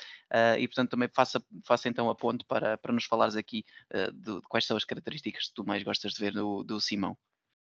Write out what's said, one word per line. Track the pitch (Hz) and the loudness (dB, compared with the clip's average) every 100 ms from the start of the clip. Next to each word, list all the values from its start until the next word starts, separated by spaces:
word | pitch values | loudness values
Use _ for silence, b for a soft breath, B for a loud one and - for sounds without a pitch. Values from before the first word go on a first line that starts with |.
| B B B | B B B
Ah, | 117 117 113 | 4 6 4
e | 123 | 2
portanto | - 127 | 0 0
também | 120 123 | 2 0
faça, | - 127 123 - 85 - | 2 2 2 -4 -8 2
faça | 120 123 | 2 2
então | 120 117 | 0 0
a | 110 | 2
ponte | 120 117 - | 0 -2 -2
para, | 110 107 110 | 0 0 -2
para | - | 0
nos | 120 | 0
falares | - 113 110 107 | 2 4 4 2
aqui, | - 110 - b b | -4 -6 -8 b b
ah, | 107 95 | -2 -2
de, | 101 95 95 | -2 -6 -8
de | - | -2
quais | 113 - | 0 2
são | 110 | 0
as | - | -2
características | - - 147 - - - | -6 -8 -8 -6 -6 -6
que | - | -6
tu | 101 | -2
mais | 101 | -2
gostas | 101 101 104 | 0 -4 -4
de | - | -4
ver | 101 | -2
do, | 101 104 101 | -2 -2 -2
do | 101 107 | -4 -4
Simão. | - 101 92 98 _ _ _ _ _ | -2 -2 -2 -4 _ _ _ _ _